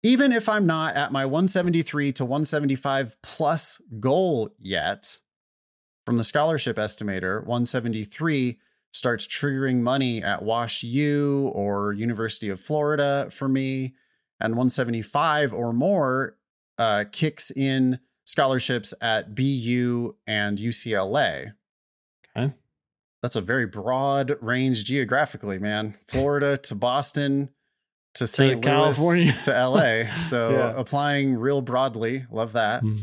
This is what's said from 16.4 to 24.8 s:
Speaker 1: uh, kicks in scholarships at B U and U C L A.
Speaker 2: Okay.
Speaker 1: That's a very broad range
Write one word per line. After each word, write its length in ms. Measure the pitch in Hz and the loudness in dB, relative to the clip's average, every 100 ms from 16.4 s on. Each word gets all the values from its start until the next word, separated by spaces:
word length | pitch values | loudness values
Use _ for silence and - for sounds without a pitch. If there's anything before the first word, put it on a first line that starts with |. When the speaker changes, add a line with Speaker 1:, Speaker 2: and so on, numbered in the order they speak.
| _ _ _ - | _ _ _ -2
Speaker 1:
uh, 280 | 117 104 104 | 2 2 -2
kicks 380 | - 156 151 - | -2 -2 0 -2
in 480 | - 139 131 127 127 _ _ - | 0 0 2 2 0 _ _ -4
scholarships 680 | - 135 131 - 123 - - | 2 2 2 0 -2 -2 -2
at 320 | 117 110 98 | -2 -2 -2
B 100 | 107 | -2
U 680 | 135 135 117 123 123 120 120 - - | -2 0 -2 0 0 -2 -4 -8 -4
and 320 | 107 104 101 | -2 0 -2
U 120 | 110 | -2
C 220 | 113 120 | -2 0
L 240 | 104 95 131 | 0 0 2
A. 360 | 117 71 65 - _ _ _ _ _ _ _ - | 0 -2 -10 -18 _ _ _ _ _ _ _ -4
Speaker 2:
Okay. 160 | 131 - _ _ _ _ _ _ | -4 -6 _ _ _ _ _ _
Speaker 1:
That's 120 | 120 113 | -4 -4
a 60 | |
very 240 | 92 127 113 | -2 -2 -2
broad 680 | 101 101 131 139 139 131 143 | -6 -4 -2 0 -2 -2 -4
range 440 | 113 127 131 120 | -2 -2 0 -2